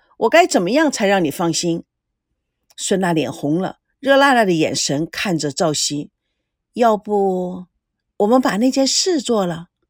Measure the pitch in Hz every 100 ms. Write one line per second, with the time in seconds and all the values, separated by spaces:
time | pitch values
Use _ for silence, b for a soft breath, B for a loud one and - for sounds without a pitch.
0 | _ _ 226 311 359 254 175 262 311 -
1 | 202 196 160 - 170 156 175 165 - _
2 | _ _ _ _ _ _ _ - - 196
3 | 185 160 127 - 143 160 185 - _ _
4 | - 269 285 247 202 170 135 135 - 143
5 | 330 - 214 165 151 135 170 147 - 147
6 | 147 _ _ _ _ _ _ - 233 214
7 | 208 208 196 185 180 185 185 _ _ _
8 | _ _ 208 254 254 190 254 262 269 -
9 | - 330 220 226 185 170 175 _ _